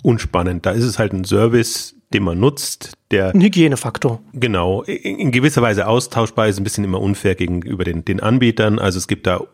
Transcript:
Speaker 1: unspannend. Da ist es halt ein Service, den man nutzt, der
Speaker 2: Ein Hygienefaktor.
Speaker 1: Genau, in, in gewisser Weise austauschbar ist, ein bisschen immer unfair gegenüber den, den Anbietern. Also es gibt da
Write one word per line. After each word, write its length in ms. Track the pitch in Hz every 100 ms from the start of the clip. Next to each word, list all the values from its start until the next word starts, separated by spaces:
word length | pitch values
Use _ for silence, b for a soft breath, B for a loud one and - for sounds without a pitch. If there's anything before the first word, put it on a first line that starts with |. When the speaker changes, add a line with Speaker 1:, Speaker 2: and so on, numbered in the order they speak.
Speaker 1:
unspannend. 640 | - 117 - 90 90 90 95
Da 60 |
ist 120 | 107
es 140 | 120 107
halt 140 | 107
ein 100 | 98
Service, 720 | 92 104 117 117 113 - - - _
den 100 | 101
man 140 | 95 85
nutzt, 540 | 127 143 - - - - _
der 200 | 101 95
Speaker 2:
Ein 80 | 101
Hygienefaktor. 800 | 202 180 160 135 117 - 135 113 -
Speaker 1:
Genau, 500 | - 120 95 87 98
in, 360 | - - 202 -
in 120 | 170
gewisser 300 | 123 147 139
Weise 240 | 117 104 104
austauschbar 640 | 120 - 120 110 - 110
ist, 100 | 98
ein 60 |
bisschen 180 | 98 -
immer 160 | 101 95
unfair 360 | 98 101 101 92
gegenüber 480 | 87 87 82 95
den, 200 | 90 82
den 140 | - 95
Anbietern. 600 | 107 127 120 110 107 107
Also 180 | 98 92
es 80 | -
gibt 200 | 101 -
da 120 | 90 -